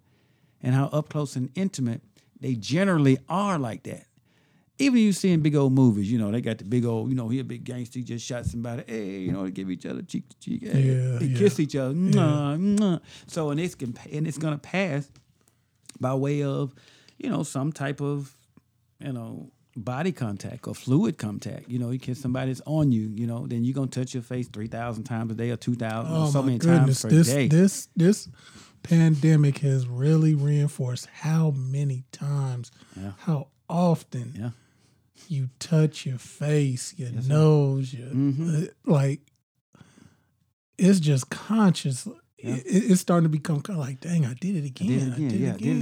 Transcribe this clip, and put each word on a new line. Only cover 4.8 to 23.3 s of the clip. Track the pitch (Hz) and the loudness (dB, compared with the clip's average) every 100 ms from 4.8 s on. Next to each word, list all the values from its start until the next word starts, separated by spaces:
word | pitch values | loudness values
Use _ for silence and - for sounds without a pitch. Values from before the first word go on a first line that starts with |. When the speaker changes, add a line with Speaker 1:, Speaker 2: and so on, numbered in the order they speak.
Speaker 1:
Even | 277 247 | 2 6
you | 214 | 4
see | 180 190 | 4 2
in | 160 | 4
big | 151 143 | 4 4
old | 135 | 4
movies, | 135 123 104 98 | 6 6 4 0
you | 120 | 0
know, | 101 | 0
they | 117 | -2
got | 113 110 | -4 -6
the | |
big | 95 123 | -2 -2
old, | 120 113 113 | 0 -2 -2
you | 127 | -4
know, | 113 | -4
he | 131 | -4
a | |
big | 120 120 | -6 -10
gangster, | - 123 120 127 | -10 -10 -10 -10
he | |
just | 117 117 | -8 -10
shot | - 120 113 | -8 -8 -6
somebody. | 117 120 117 - | -8 -8 -8 -8
Hey, | 110 95 95 | -8 -8 -6
you | 92 | -4
know, | 95 | -4
they | 95 | -6
give | 92 92 | -6 -8
each | 90 | -8
other | 78 64 | -8 -10
cheek | - - - | -8 -10 -10
to | - | -16
cheek. | - 240 | -8 -8
Hey, | 220 139 | -2 0
Speaker 2:
Yeah, | 131 127 127 120 | 2 2 -2 -2
Speaker 1:
they | 143 | -2
Speaker 2:
yeah. | 123 | 4
Speaker 1:
kiss | 202 - | 4 4
each | 147 | -2
other. | 139 131 | -2 -2
Speaker 2:
Yeah. | 160 185 | 0 2
Speaker 1:
Mwah, | 147 156 147 143 156 202 202 | 4 4 2 0 0 0 2
mwah. | 202 165 - - - | 2 0 -4 -20 -10
So, | 170 151 | -4 -2
and | 147 | -2
it's, | 175 170 123 120 - | -4 -6 -10 -10 -10
and | 151 160 | -4 -4
it's | 143 | -2
gonna | 156 147 | -4 -4
pass | - 185 190 143 139 _ _ _ _ _ _ _ - - | -4 -4 -2 -4 -6 _ _ _ _ _ _ _ -20 -6
by | 127 | -2
way | 135 139 147 | -2 -2 -2
of, | 139 139 139 - _ _ _ - | -2 -2 -6 -8 _ _ _ -10
you | 254 | -6
know, | - | -4
some | 160 131 147 | -4 -4 -6
type | 151 143 139 | -4 -8 -4
of, | 143 143 139 _ _ _ _ _ _ _ | -4 -6 -8 _ _ _ _ _ _ _
you | 139 | -10
know, | 123 113 107 - _ _ 120 | -10 -10 -14 -16 _ _ -10
body | 104 127 180 | -8 -4 -4
contact | - 113 101 104 - 110 | -4 -6 -6 -10 -12 -12
or | 110 | -8
fluid | 120 147 220 - | 0 2 2 -2
contact. | 110 101 104 - - | -6 -6 -10 -12 -8
You | 123 | -6
know, | 117 | -4
you | 127 | -6
kiss | 127 127 | -6 -6
somebody | 123 127 131 | -4 -2 -4
that's | 131 | -6
on | 139 156 147 | -4 0 2
you, | 113 110 104 | 2 0 -6
you | |
know, | 117 | -6